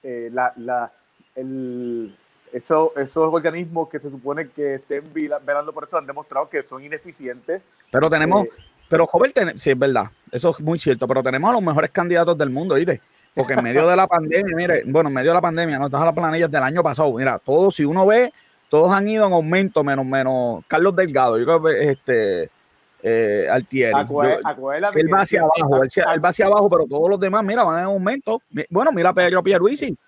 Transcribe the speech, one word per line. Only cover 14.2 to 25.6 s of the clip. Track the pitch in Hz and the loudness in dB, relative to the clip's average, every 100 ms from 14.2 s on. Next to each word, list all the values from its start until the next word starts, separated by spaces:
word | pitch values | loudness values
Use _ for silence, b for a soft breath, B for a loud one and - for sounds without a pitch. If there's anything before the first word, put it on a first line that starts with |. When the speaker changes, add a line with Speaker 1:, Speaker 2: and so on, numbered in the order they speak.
| 156 165 202 | 0 -2 -2
Speaker 2:
mire, | 165 175 165 | -4 0 0
bueno, | - 143 156 | 0 0 0
en | |
medio | 135 139 | 0 2
de | 175 | 2
la | |
pandemia, | 175 160 170 139 | 0 -2 -4 -2
no, | 139 | -4
estas | 139 | 0
son | 165 | 0
las | |
planillas | 160 170 165 165 | 0 -2 -2 0
del | 143 | 0
año | 131 165 | 0 0
pasado, | 165 131 156 | -2 0 0
mira, | 117 135 110 | 0 -2 -2
todo, | - 147 190 | 0 2 2
si | 180 147 | 2 0
uno | 170 | 2
ve, | 190 220 247 b b b _ | 4 4 2 b b b _
todos | 151 175 | 2 4
han | 196 208 | 2 0
ido | 220 208 | 0 2
en | |
aumento, | 175 156 185 196 - | 2 2 0 0 0
menos, | 143 139 | -2 -2
menos | 131 135 131 131 120 104 - | -2 -2 0 -2 -2 -6 -4
Carlos | 160 180 | 0 2
Delgado, | 180 185 135 127 113 | 2 0 2 2 2
yo | 123 | 2
creo | 165 | 2
que, | 160 127 147 | 2 2 0
este, | 135 - 120 104 87 80 _ _ _ _ _ | -2 0 0 0 -2 -6 _ _ _ _ _
eh, | - 113 110 104 87 | -2 0 0 0 0
Altieri. | 120 120 131 120 | 0 -2 -2 2
Speaker 1:
Acue-, | 127 143 143 147 156 | 0 0 0 2 0
Speaker 2:
Yo, | 160 | -2
Speaker 1:
acuérdate | 131 135 147 202 165 | -6 -6 -2 -2 0
Speaker 2:
él | 160 | 2
Speaker 1:
que | |
Speaker 2:
va | 190 | 2
hacia | 196 - | 2 2
Speaker 1:
que | 156 160 | 2 2